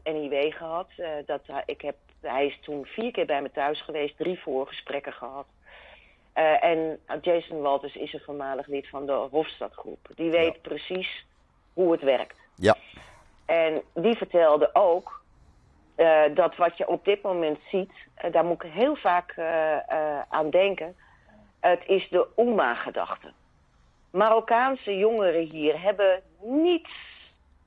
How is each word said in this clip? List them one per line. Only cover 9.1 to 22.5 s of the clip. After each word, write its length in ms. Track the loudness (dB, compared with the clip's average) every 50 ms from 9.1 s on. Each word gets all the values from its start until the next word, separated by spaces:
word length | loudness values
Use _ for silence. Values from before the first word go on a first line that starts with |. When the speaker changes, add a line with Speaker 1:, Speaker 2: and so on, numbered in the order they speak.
| -2 -2 -2 -2
Speaker 1:
Hofstadgroep. 760 | -2 -2 -2 -2 -8 -10 -12 -12 -12 -16 -16 -16 -16 -18 _ -20 -10
Die 160 | -6 -2 0
weet 220 | 2 4 2 2 0
Speaker 2:
Ja. 60 | -4
Speaker 1:
precies 640 | -10 -10 -10 -10 -8 -8 -8 -8 -8 -8 -12 -14 -18 _ _ _ _ _ _ _ _ _ _
hoe 180 | 2 4 4
het 100 | 4 4
werkt. 340 | 2 2 2 2 -2 -6 -12 _ _ _ _
Speaker 2:
Ja. 200 | 2 4 4 4 2 -2 -12 -20 -20 -20 -20 -20 -20 _ _ _ _ _
Speaker 1:
En 360 | 0 2 2 2 0 0 -4 -6 _ _
die 220 | 0 0 0 0
vertelde 520 | 0 -2 0 4 6 6 6 6 6 4 2 4
ook, 480 | 4 4 4 4 2 -2 -8 -16 -18 -20 _ _ _ _ _ _ _ _ _ _ _ _ _ _
eh, 260 | 4 6 6 8 6 6 4 4
dat 220 | 2 0 0 0
wat 220 | 0 0 0 0
je 100 | -2 -4
op 180 | -4 -4 -2 0
dit 160 | 0 0 0
moment 380 | -2 -4 -2 -2 -2 -2 -4 -6 -6 -4
ziet, 200 | -4 -4 -4 -6 _ -20 -20 -20 _
eh, 160 | -8 -6 0
daar 140 | 0 2 2
moet 180 | 2 -2 -4 -6
ik 80 | -8
heel 240 | -2 0 0 0 0
vaak, 360 | 0 0 0 2 2 -2 -4
eh, 420 | -8 -8 -6 -2 -2 0 0 0 -2 -2 -4 -4
eh, 300 | -4 -2 -2 -2 -4 -6 -6 -4
aan 200 | -2 -2 0 2
denken. 460 | 4 4 4 2 0 -4 -8 -12 -14 _ _ _ _ _ _ _ _ _ _ _ _ _
Het 240 | 2 2 2 2 2
is 220 | 0 0 0 0 0
de 180 | 0 0 0 2 _
Oema-gedachte. 920 | 2 2 2